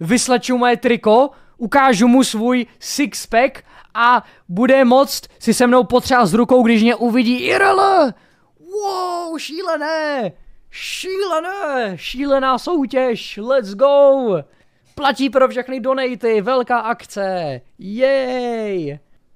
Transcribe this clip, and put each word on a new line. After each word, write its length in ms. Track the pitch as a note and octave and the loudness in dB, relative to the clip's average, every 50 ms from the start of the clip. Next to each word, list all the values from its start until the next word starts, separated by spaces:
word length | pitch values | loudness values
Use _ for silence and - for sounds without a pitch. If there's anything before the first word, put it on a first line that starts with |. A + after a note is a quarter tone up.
vysleču 580 | E3+ D#3+ A#3+ B3 - B3+ B3 A#3+ - - B3+ B3 | -2 0 0 0 2 0 -2 -2 0 -2 -2 0
moje 180 | B3 B3 A#3+ | 2 0 0
triko, 540 | A#3+ - B3 A#3+ - - G#3+ G#3+ A#3+ C#4 C#4+ - - - _ _ | 0 0 0 0 2 2 2 4 4 2 0 -4 -14 -20 _ _
ukážu 520 | - A#3+ G3+ - C#4 C4+ C4+ A#3+ F3 A#3 B3 | -10 -6 0 2 4 4 4 4 4 4 4
mu 160 | A#3+ C4+ B3 | 6 4 4
svůj 420 | - - G#3+ A3+ B3 B3+ B3 A3+ - _ _ | 2 0 -2 -2 0 0 -2 -2 -6 _ _
six-pack 840 | - - - - C#4+ G#3 - - - - A3+ A3+ C4 C#4 C4+ - _ _ - - - _ - | -14 -10 -4 -4 -4 -4 -6 -12 -8 -2 0 2 2 2 -2 -6 _ _ -20 -20 -20 _ -4
a 300 | A3 A#3 A#3+ B3 B3 - - _ _ _ - | 0 2 2 2 2 0 -6 _ _ _ -8
bude 360 | F3 F#3+ B3 B3 C4+ C4+ C4 | -2 0 2 4 4 4 6
moct 380 | A#3 B3+ C4+ C#4 - - - - - _ - | 4 4 4 2 2 -2 -12 -12 -16 _ -6
si 160 | - A#3 G#3+ | -2 0 2
se 120 | - B3+ | 2 2
mnou 180 | A#3+ B3+ B3+ B3 | 4 4 2 2
potřást 480 | - B3 B3 - - C4 B3 A#3 E3 | 2 0 0 0 2 2 2 2 4
rukou, 300 | E3+ A3+ A#3+ - C4 B3+ | 2 2 2 4 4 4
když 200 | A#3 A3+ A#3 G#3+ | 4 4 4 4
mě 120 | A3 A#3+ A#3+ | 4 2 2
uvidí 400 | A3 A#3 A#3+ G#3+ C4 A3+ A3+ B3 | 0 -2 0 0 0 2 0 0
I 180 | B3 B3 - F4+ | -2 -2 -2 0
R 80 | G4 | 2
L. 500 | G4 G4 G4 F#4+ G4 G4 G4 F4+ D4 A#3+ - _ _ _ _ _ _ _ _ _ | 2 2 4 4 2 4 4 2 2 0 -2 _ _ _ _ _ _ _ _ _
Wow, 760 | D4+ F4 F#4+ G#4 G#4 G4 F#4+ F#4 F4+ F4+ F4 F4 F4 E4 E4 C#4+ | -18 -10 -8 -6 -6 -6 -6 -4 -6 -6 -6 -8 -8 -8 -10 -10
šílené, 920 | - - D4 E4+ F#4 F4 E4 D4 D4 D#4 D#4+ D#4 D#4 D4 C#4+ C4 A3 F3 - - - - - - _ - | -10 -10 -10 -8 -6 -6 -4 -4 -4 -4 -4 -4 -4 -4 -4 -4 -6 -6 -10 -12 -20 -20 -20 -20 _ -20
šílené, 1200 | - - - - - - - F#4 F#4+ F#4+ G4+ F#4 E4 D#4+ E4+ F4+ G4 G4+ G4 D4+ C#4 B3+ A#3 G3+ F#3 | -18 -14 -12 -12 -10 -10 -8 -8 -6 -6 -4 -2 -4 -4 -4 -6 -8 -8 -6 -4 -4 -4 -4 -6 -8
šílená 640 | D#3 - - - B3 C#4+ C#4 C4+ C4+ C4 C4+ C4 A#3 | -10 -12 -10 -8 -6 -2 0 0 0 2 0 -2 -2
soutěž, 760 | - - F4+ D#4 C4+ G#3 C4+ B3+ C4 B3+ A3+ - - - - G#3 | -2 -2 -2 -2 -2 -2 0 0 0 0 -2 -4 -8 -14 -12 -10
let's 320 | G#3 B3 C4+ C4+ G#3+ F#3+ G3+ | -4 -2 0 0 -2 -2 -2
go! 600 | G3+ C4+ C#4+ C#4+ C#4+ C#4+ C#4 C4+ C4+ B3+ A3 F#3 D#3 C#3 _ _ _ _ _ _ _ _ _ - | 0 2 4 4 6 6 4 4 2 0 -2 -2 -4 -4 _ _ _ _ _ _ _ _ _ -10
Platí 360 | - D4 C#4 - - C4+ C4 | -2 -2 -2 0 0 -2 0
pro 180 | G#3 C4 C4 B3 | 2 2 2 2
všechny 320 | G#3+ B3+ B3 B3+ C4 C4 | 0 -4 -8 -8 -8 -6
donaty, 600 | G#3+ C4 C4 C4+ C4 B3+ B3 F#3 B3 A3+ A3 G#3+ | -4 -2 -2 -2 -2 -4 -4 -2 -2 0 0 0
velká 380 | F#3 A#3 C4 B3+ A#3+ - A#3+ F#3 | 0 0 -2 -2 0 -2 -2 -2
akce, 840 | - A3+ A#3 - - - - G#3 G3 F#3+ F#3 F3+ E3 D3 C3 B2 - _ _ - | -2 -4 -8 -8 -10 -14 -10 -8 -6 -4 -4 -4 -6 -6 -8 -10 -14 _ _ -18
jej. 1200 | - F#3+ G#3 A#3+ C4 C4+ C4+ C4+ C4 B3+ B3+ B3+ B3 A#3+ A#3 A3+ A3 G#3 G3 F3+ D#3 C#3 C#3+ D3 _ _ _ _ _ _ _ | -14 -10 -4 0 0 2 2 0 -2 -2 -4 -4 -4 -4 -6 -6 -6 -6 -6 -6 -6 -8 -10 -12 _ _ _ _ _ _ _